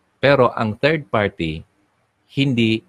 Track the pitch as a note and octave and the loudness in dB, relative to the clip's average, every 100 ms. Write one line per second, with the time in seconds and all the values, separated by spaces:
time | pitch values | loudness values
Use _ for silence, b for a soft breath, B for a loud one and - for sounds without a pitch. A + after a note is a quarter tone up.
0 | _ _ C3 C#3 A#2+ - A2 G#2 C#3+ D#3+ | _ _ 2 4 2 0 -6 -2 -2 -2
1 | C3+ A2+ G2+ - E2 D#2+ - _ _ _ | -2 -2 -2 -4 -8 -8 -14 _ _ _
2 | _ _ _ - C#3+ A#2+ A2+ A2 | _ _ _ -4 0 2 0 0